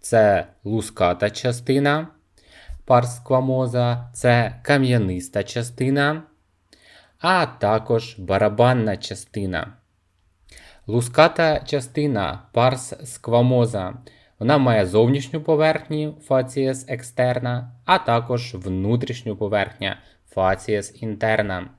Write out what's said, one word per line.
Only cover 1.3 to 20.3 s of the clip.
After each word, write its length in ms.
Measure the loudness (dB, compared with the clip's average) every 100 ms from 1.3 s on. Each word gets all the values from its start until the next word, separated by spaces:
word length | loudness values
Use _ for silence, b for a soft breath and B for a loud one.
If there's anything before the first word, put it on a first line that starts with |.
частина, 760 | -2 -4 -4 -2 0 2 0 -4 _ _ _ b b b b
парс 320 | 4 4 4 -8
сквамоза, 960 | 0 0 2 0 0 0 -2 -2 -8
це 460 | -2 2 4 2 -4
кам'яниста 800 | 0 2 4 2 2 -4 -4 -6
частина, 800 | -4 -6 -8 -4 -2 2 0 -2 -8 _ _ _ _ b b b b b
а 260 | 0 2 0
також 720 | -2 0 0 0 -2 -2 -14
барабанна 800 | -2 2 2 4 4 4 0 -4
частина. 760 | -8 -14 -10 -8 -4 -4 -6 -12 _ _ _ _ _ _ _ B B B -4
Луската 760 | -2 0 4 2 4 0 0
частина, 840 | -2 -6 -4 -4 -2 -2 -4 -6 -6
парс 420 | 2 2 2 -8 -14
сквамоза, 880 | -16 -14 0 2 4 4 2 0 -6 -10 b b b b
вона 200 | 2 4
має 280 | 4 2 2
зовнішню 540 | 4 4 2 -2 -8
поверхню, 720 | 0 2 4 0 -4 -6 -6 -8
фацієс 640 | -2 0 0 -2 -2 -4 -8
екстерна, 840 | -12 -10 -2 0 0 -2 -4 -8 -14
а 140 | 0 0
також 560 | 2 0 0 -6 -6
внутрішню 840 | -10 -6 -4 0 -2 -2 -8 -8 -6
поверхню, 560 | -2 -2 -2 -4 -8 -8 b b _